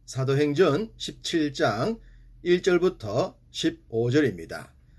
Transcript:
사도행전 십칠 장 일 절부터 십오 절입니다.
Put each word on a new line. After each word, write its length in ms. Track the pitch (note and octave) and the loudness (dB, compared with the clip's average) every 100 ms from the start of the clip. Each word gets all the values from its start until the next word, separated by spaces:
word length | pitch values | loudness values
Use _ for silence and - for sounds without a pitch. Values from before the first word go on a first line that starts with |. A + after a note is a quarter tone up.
| - | -12
사도행전 840 | B2+ C3 C#3 D3 C#3+ F3+ D3 A3+ - | -6 -2 0 2 2 2 2 -2 -10
십칠 560 | - - - E3+ D3 | -12 -10 -4 -2 -2
장 440 | C3 C#3 G#2 F3 A3+ - - - - | 0 0 0 -2 -4 -10 -20 -20 -6
일 180 | F3 F3+ | 0 2
절부터 800 | F3+ F3 F3+ - G#2 A2+ F#3 - _ | 4 2 2 -2 -4 -2 -2 -6 _
십오 600 | - D#3+ E3 - A2+ A#2+ | -4 -4 -4 -6 -2 2
절입니다. 640 | C#3 C3 F2+ E2 E2 - _ _ | 2 2 -2 -10 -14 -16 _ _